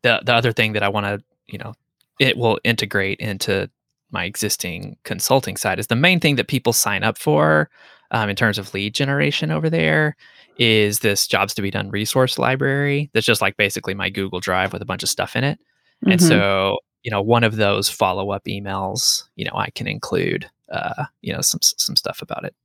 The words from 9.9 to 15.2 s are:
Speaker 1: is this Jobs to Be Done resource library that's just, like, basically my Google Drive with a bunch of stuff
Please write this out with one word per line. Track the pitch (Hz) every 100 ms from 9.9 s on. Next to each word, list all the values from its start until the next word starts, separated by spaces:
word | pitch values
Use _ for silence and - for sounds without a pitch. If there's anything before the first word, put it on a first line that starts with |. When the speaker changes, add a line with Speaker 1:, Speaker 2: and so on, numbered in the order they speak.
| 156 151 - - - _ -
Speaker 1:
is | 120 110 104 104
this | 110 101 -
Jobs | 104 101
to | -
Be | 98
Done | 101 101
resource | 104 110 131 127 -
library | 123 131 139 139 143 143 147
that's | 214 -
just, | -
like, | 98 -
basically | 101 95 90
my | 98 95
Google | 98 95 90
Drive | 92 92 95
with | 90
a | -
bunch | 90
of | -
stuff | -